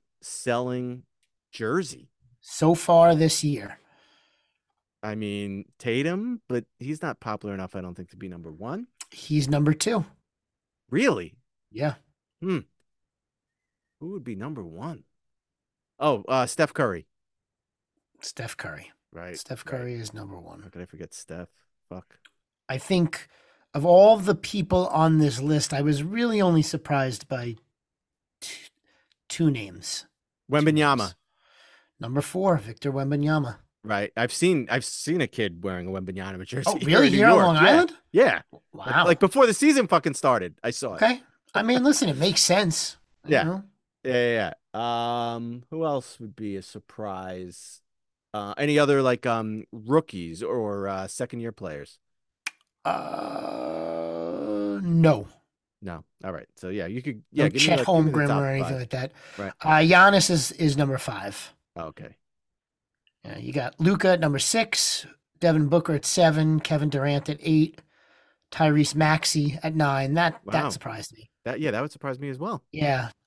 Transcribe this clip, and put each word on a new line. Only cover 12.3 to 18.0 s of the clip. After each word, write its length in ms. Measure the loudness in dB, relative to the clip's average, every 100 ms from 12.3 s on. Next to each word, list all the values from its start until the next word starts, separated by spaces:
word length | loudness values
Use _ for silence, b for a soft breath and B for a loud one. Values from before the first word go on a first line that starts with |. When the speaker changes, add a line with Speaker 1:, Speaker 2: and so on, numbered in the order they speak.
| -10
Speaker 1:
Hmm. 180 | -6 -6 -6 _ _ _ _ _ _ _ _ _ _ _ _ -18
Who 100 | -14
would 100 | -12
be 120 | -12 -10
number 280 | -10 -12
one? 400 | -14 -14 -12 -14 _ _ _ _ _ _ _ _ _ -4
Oh, 240 | 0 0 0
uh, 200 | 0 0
Steph 260 | 0 -2
Curry. 320 | 0 -2 -4 -12 _ _ _ _ _ _ _ _ _